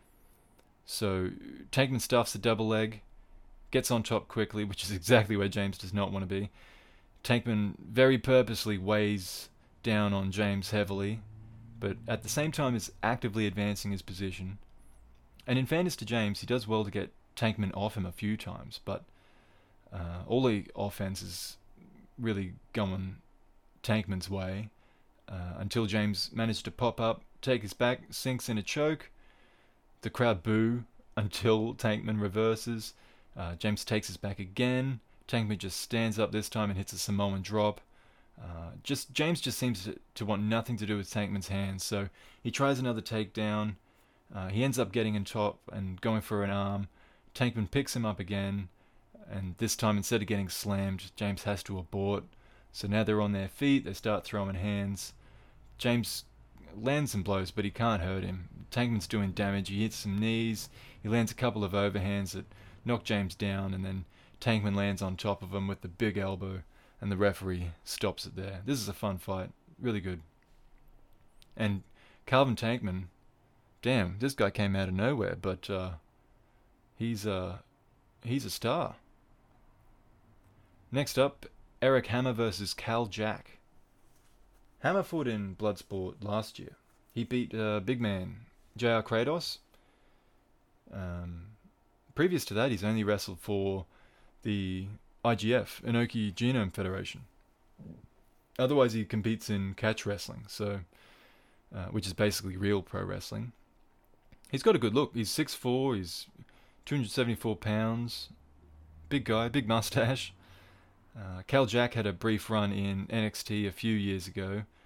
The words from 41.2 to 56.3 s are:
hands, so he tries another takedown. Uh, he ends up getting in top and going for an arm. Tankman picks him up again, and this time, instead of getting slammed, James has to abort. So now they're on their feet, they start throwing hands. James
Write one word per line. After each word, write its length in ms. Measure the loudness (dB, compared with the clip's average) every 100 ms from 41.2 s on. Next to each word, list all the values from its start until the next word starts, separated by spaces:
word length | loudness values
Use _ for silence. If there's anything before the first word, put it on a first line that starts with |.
| -2 -2 -2
hands, 360 | -2 -2 -4
so 240 | -2 -2 -2 -8 -20 -8
he 80 | -4
tries 280 | 2 2 4
another 220 | 0 -2
takedown. 720 | -2 -4 -2 -2 0 0 -2 -6 _ _ _ _ -12
Uh, 140 | -8 -2
he 160 | 2
ends 140 | 2 2
up 140 | 0
getting 220 | 2 2
in 100 | 0
top 340 | -2 0 0 0 -10
and 280 | -8 -6 -2
going 200 | 0 0
for 240 | 0 0
an 60 | 0
arm. 380 | 0 0 -2 -4 _ -20 _ -12
Tankman 360 | -2 0 0 0
picks 260 | 0 0 -2
him 100 | -2
up 140 | -2
again, 480 | -2 -2 0 -2 -6 -14 -20 -20 _ -20 -10
and 260 | -6 -6 -2
this 180 | -2 2
time, 200 | 2 2
instead 260 | 2 0
of 60 | 2
getting 200 | 0 0
slammed, 640 | -4 -2 0 0 -4 -8 -4
James 260 | -4 -2
has 200 | -2 -4
to 140 | -4 -8
abort. 460 | -4 -2 0 0 -4 -20 -20 -20 -18
So 140 | -8 0
now 180 | 2
they're 160 | 4 4
on 120 | 2
their 160 | 0 -2
feet, 360 | 0 4 4
they 80 | 2
start 320 | -4 0 0
throwing 300 | -2 -2 -2
hands. 580 | -2 0 0 0 -2 -8 -14 -20 -20 -20 -20 -20 -4
James 460 | 2 2 0 -6 -10